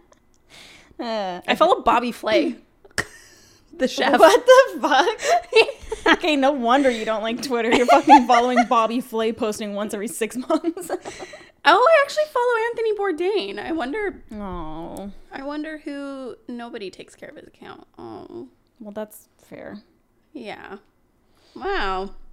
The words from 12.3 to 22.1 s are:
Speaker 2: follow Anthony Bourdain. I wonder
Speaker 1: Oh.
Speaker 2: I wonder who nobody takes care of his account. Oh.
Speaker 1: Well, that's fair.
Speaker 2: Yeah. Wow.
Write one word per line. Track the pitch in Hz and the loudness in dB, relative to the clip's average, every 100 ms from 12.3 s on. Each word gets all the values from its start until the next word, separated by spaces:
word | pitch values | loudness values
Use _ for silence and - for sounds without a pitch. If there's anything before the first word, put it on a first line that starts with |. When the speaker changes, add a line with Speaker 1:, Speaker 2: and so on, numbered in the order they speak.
Speaker 2:
follow | 494 494 453 466 | -2 0 0 -2
Anthony | 466 453 415 | -2 -4 -2
Bourdain. | 392 311 359 415 392 415 | -2 -2 -2 -2 -4 -8
I | 254 | -6
wonder | 320 247 311 196 - - | -6 -6 -6 -6 -8 -14
Speaker 1:
Oh. | 214 196 180 156 156 170 - 196 - - | -12 -10 -8 -8 -10 -12 -12 -14 -16 -16
Speaker 2:
I | 269 | -14
wonder | 269 302 311 311 | -10 -10 -10 -12
who | 302 285 277 269 254 - - | -12 -12 -10 -12 -14 -14 -14
nobody | 240 233 233 185 | -14 -12 -12 -14
takes | - - - | -16 -20 -20
care | - | -20
of | 302 | -20
his | - | -20
account. | _ - - - - | _ -20 -20 -20 -20
Oh. | - 107 - - 254 _ _ - | -18 -16 -16 -16 -18 _ _ -20
Speaker 1:
Well, | 208 | -16
that's | 208 214 - _ _ | -14 -14 -18 _ _
fair. | _ - - 208 _ _ _ _ _ | _ -18 -18 -18 _ _ _ _ _
Speaker 2:
Yeah. | 302 214 - - 208 _ _ _ _ _ _ _ - | -16 -14 -14 -16 -18 _ _ _ _ _ _ _ -10
Wow. | 370 370 196 185 196 | -6 -4 -4 -4 -8